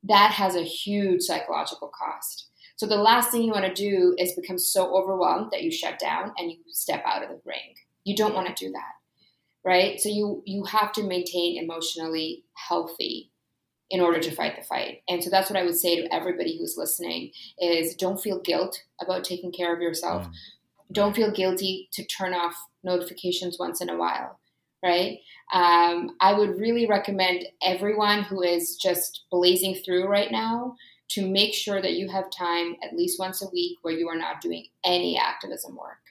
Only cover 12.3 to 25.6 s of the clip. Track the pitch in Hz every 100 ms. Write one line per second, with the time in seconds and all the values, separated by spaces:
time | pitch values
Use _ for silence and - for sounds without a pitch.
12.3 | 170 _ - - 175 165 - - - -
13.3 | _ _ _ _ _ _ 185 175 165 165
14.3 | - 156 - - - - - - 180 -
15.3 | 190 190 202 180 170 180 170 165 165 175
16.3 | 175 170 160 165 165 165 - 170 165 151
17.3 | - - - 175 170 165 - 185 202 -
18.3 | - - 160 180 - - _ 185 185 180
19.3 | 175 180 175 175 170 175 165 170 175 180
20.3 | - - - _ _ _ - 202 208 214
21.3 | 202 185 185 190 190 - - 185 - 190
22.3 | 180 175 170 - _ 185 180 175 - 180
23.3 | 180 180 170 175 170 180 170 170 - -
24.3 | - _ _ _ _ 180 175 196 - -
25.3 | - - 185